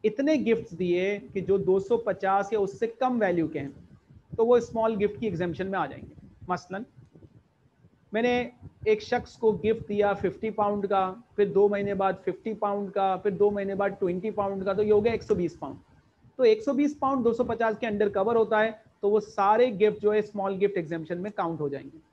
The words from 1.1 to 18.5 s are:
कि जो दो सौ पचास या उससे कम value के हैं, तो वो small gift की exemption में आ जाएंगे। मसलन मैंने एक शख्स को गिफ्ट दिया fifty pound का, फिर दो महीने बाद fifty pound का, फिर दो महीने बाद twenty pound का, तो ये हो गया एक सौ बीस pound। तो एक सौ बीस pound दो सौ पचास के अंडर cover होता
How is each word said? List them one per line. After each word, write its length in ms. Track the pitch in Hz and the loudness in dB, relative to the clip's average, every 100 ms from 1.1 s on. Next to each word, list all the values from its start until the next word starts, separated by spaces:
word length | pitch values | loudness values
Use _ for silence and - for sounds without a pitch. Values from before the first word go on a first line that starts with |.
| 202 - | -4 -6
कि 80 | 196 | -8
जो 180 | 185 196 | 0 0
दो 180 | 170 190 | 2 0
सौ 160 | 190 233 226 | 2 -2 0
पचास 460 | 190 190 196 196 | -2 0 0 0
या 80 | 220 | -2
उससे 260 | 196 196 226 - | -2 -2 -6 -2
कम 180 | 254 247 | -2 0
value 280 | 196 175 156 | 0 2 0
के 100 | 156 | -4
हैं, 140 | 139 - - - _ - _ 151 | -10 -12 -20 -20 _ -20 _ -2
तो 80 | |
वो 140 | 226 240 | 4 4
small 360 | 233 226 220 220 | 4 -2 0 0
gift 220 | 202 208 | -2 -2
की 60 | 226 | -4
exemption 400 | 170 175 156 190 | -2 -4 -4 -4
में 120 | 190 | -4
आ 80 | 147 | -4
जाएंगे। 280 | 135 - - - - - | -8 -18 -20 -20 -20 -6
मसलन 340 | 180 - 190 247 - - - - - _ _ _ _ _ _ _ | -6 -6 -12 -12 -18 -20 -20 -20 -20 _ _ _ _ _ _ _
मैंने 220 | 208 240 247 240 - - _ 214 | -2 0 0 -2 -10 -20 _ 0
एक 140 | 214 | 0
शख्स 340 | - 247 240 - | 0 -4 -4 -2
को 160 | 220 | 0
गिफ्ट 320 | 185 196 226 - | 2 0 -2 -2
दिया 240 | 208 202 | 0 2
fifty 360 | 196 190 - 220 | 2 -2 -4 -8
pound 340 | 214 208 208 196 | -2 0 0 0
का, 240 | 196 190 196 - - | 0 0 -6 -14 0
फिर 120 | 202 | 2
दो 200 | 196 202 | 4 4
महीने 260 | 202 202 | 2 -2
बाद 280 | 196 190 185 | 0 0 0
fifty 300 | - 175 226 214 | -4 -6 -6 -4
pound 340 | 202 202 202 | -2 -2 -4
का, 260 | 202 190 185 | -2 0 0
फिर 160 | 208 | -2
दो 160 | 180 202 | 2 2
महीने 240 | 202 196 | 2 -4
बाद 220 | 196 196 196 | -2 -2 0
twenty 300 | 190 180 214 | -2 -2 -4
pound 320 | 208 196 196 | -2 -2 -2
का, 100 | 190 | -2
तो 80 | 190 | 0
ये 80 | 208 | 4
हो 100 | 208 | 4
गया 120 | 214 | 4
एक 80 | 226 | -2
सौ 120 | - | -2
बीस 220 | 196 170 - | 0 0 -4
pound। 220 | 139 135 _ _ _ _ - - | -14 -14 _ _ _ _ -20 2
तो 60 | |
एक 180 | 247 220 | 4 4
सौ 100 | 247 | 2
बीस 200 | 277 285 294 | 2 0 0
pound 240 | 269 269 | -2 2
दो 80 | 233 | 0
सौ 120 | 233 | 0
पचास 340 | 240 226 226 220 | -2 0 0 0
के 80 | 233 | -4
अंडर 220 | 208 208 | 0 0
cover 260 | 202 196 226 | 0 0 2
होता 240 | 220 | 2